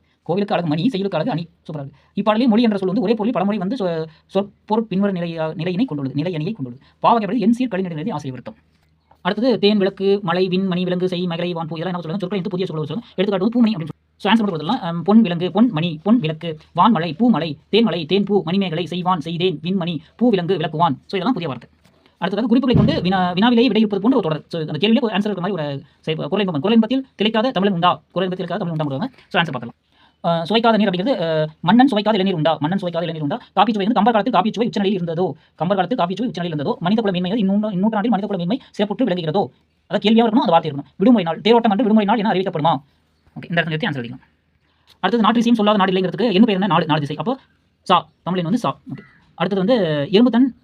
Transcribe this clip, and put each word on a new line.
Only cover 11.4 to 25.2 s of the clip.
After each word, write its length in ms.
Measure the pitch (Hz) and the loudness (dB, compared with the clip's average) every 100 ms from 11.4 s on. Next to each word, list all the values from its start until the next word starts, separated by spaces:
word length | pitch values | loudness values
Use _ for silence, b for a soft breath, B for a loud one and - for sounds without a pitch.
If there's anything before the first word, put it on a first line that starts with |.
| 175 | -4
வான்பூ, 200 | 165 165 | -6 -6
இதெல்லாம் 120 | 165 175 | -6 -6
என்ன 140 | 180 | -6
சொல்றாங்க? 200 | 160 202 | -6 -6
சொற்களை 220 | 180 202 | -4 -4
வந்து 80 | 185 | -4
புதிய 160 | 180 180 | -4 -4
சொல்ல 160 | 156 | -4
ஒரு 80 | 147 | -6
சொல்லுங்க. 240 | 175 - - | -8 -8 -4
எடுத்துக்காட்டு 300 | 208 196 202 | -2 0 0
வந்து 100 | 233 | 2
பூமணி 160 | 220 | 0
அப்படின்னு 200 | 196 165 | 0 -8
சொல்லி. 140 | - _ _ | -12 _ _
So, 100 | 196 | 0
ஆன்சர் 120 | 226 | 2
மட்டும் 160 | 202 160 | 2 -4
கொடுத்துடலாம். 280 | 151 254 | -4 -4
அம், 200 | 170 170 | -4 -4
பொன் 180 | 190 220 | 2 4
விலங்கு, 300 | 190 170 180 | 4 0 -2
பொன் 180 | 180 247 | 0 0
மணி, 280 | 156 170 151 | 0 -4 -4
பொன் 160 | 202 240 | 0 0
விளக்கு, 380 | 160 156 170 156 b 160 | 0 -4 -8 -10 b 2
வான்மலை, 340 | 202 175 170 151 | 4 4 0 0
பூமலை, 420 | 240 160 165 139 - | 2 2 0 -6 0
தேன்மலை, 340 | 202 220 175 151 | 2 2 0 0
தேன்பூ, 360 | 190 196 202 | 0 2 0
மணிமேகலை, 420 | 160 196 185 160 165 | 0 -2 -2 -2 -4
செய்வான், 340 | 175 180 180 | -4 -2 -2
செய்தேன், 400 | 165 170 185 151 | -2 -2 -2 -2
விண்மணி, 380 | 170 196 170 156 B - | -4 -2 -2 -6 B 0
பூ 140 | 247 | 2
விலங்கு, 260 | 190 170 185 | 2 0 0
விளக்குவான். 400 | 165 156 170 127 | 0 2 2 0
So, 160 | - 196 | -6 -2
இதெல்லாம் 180 | 170 | 0
புதிய 140 | 190 165 | -2 -2
வார்த்தை. 220 | 123 - _ _ b b b | -6 -12 _ _ b b b
அடுத்ததாக 300 | 175 202 240 | 0 0 4
குறிப்புகளை 280 | 262 262 233 | 4 4 4
கொண்டு 180 | 214 320 | 4 2
வினா-, 320 | 175 190 180 | 2 2 0
வினாவிலேயே 340 | 180 233 233 247 | 2 4 4 4
விடையிறுப்பது 340 | 208 214 196 | 4 2 2
போன்ற 160 | 214 277 | 2 2
ஒரு 100 | 156 | 2
தொடர். 160 | 151 - | -2 -4
So, 120 | 170 | -8
அந்த 180 | 151 151 | -4 -2
கேள்வியிலே 280 | 208 233 220 | 2 2 0
ஒரு 80 | |
ஆன்சர் 160 | 185 | -2